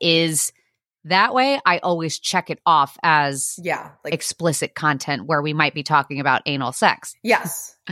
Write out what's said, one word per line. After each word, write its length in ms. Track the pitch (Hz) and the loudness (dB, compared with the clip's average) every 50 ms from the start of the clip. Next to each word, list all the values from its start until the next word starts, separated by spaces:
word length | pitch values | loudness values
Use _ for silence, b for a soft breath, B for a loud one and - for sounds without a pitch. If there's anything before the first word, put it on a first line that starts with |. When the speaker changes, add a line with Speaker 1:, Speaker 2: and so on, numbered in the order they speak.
Speaker 1:
is 500 | - 165 165 165 165 165 156 143 - - - _ _ _ _ _ _ _ _ _ _ | 0 2 2 4 2 2 0 -2 -4 -4 -8 _ _ _ _ _ _ _ _ _ _
that 300 | 151 180 190 208 262 - | 0 2 2 2 2 2
way, 260 | 254 262 269 277 269 - | 0 2 2 0 0 2
I 120 | 180 180 170 | 0 0 2
always 400 | - 175 175 165 165 156 - - | 0 0 0 0 -2 -4 -6 -6
check 300 | - - - 185 - - | -6 -2 -2 -2 -2 -2
it 120 | 160 - _ | -8 -2 _
off 320 | - 160 151 139 - - - - | 4 4 4 4 2 -2 -2 0
as 540 | 170 156 151 147 143 139 135 - - - - 165 | 2 4 4 2 0 -2 -4 -6 -8 -8 -8 -6
Speaker 2:
Yeah, 280 | 170 151 131 - - - _ _ | -6 -6 -6 -8 -16 -20 _ _
like 80 | 143 165 | -6 -6
Speaker 1:
explicit 600 | 156 - - - - 170 170 147 - - - - | -4 -6 -8 -8 -2 0 0 0 0 -4 -6 -6
content 520 | - - 151 147 135 - - 143 120 98 | -2 0 0 0 0 -2 -4 -6 -6 -2
where 160 | 143 165 147 147 | -2 0 0 0
we 100 | 156 151 | -2 0
might 220 | 156 151 147 - | 2 0 0 0
be 80 | 156 139 | -4 -4
talking 360 | - 156 147 135 - 143 135 | 2 2 2 2 0 -6 -2
about 220 | 139 139 127 117 - | 0 2 2 2 0
anal 260 | - 143 139 131 120 135 | -2 -4 -2 -4 -4 -2
sex. 420 | - 220 185 - - - - - _ - | 0 2 2 2 0 -6 -16 -18 _ 0
Speaker 2:
Yes. 540 | 226 233 - - 165 - - - - - _ _ - | 0 0 0 0 -4 -8 -10 -12 -16 -20 _ _ -6